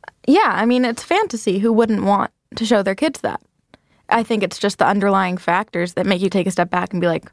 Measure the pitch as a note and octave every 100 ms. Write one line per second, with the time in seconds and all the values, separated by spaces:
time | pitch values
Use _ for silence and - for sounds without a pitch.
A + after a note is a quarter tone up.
0 | - - - D#4+ G4+ F3 A3+ B3 B3+ A#3
1 | - F4+ G#4+ A3+ - F#3+ A3+ A3 A3+ G#3
2 | G3 G3+ A3+ _ _ - A3+ A3+ G3 G3
3 | D#4 - - - _ _ _ _ _ _
4 | - A3+ A3+ A3 F#3 - G3+ - B2+ G3+
5 | G3 G3 F#3 F#3 - F3+ G#3+ F3 F3 -
6 | F#3+ F3+ F#3+ G3 F#3 F3+ F3 F3+ F3+ F3+
7 | F3 E3 -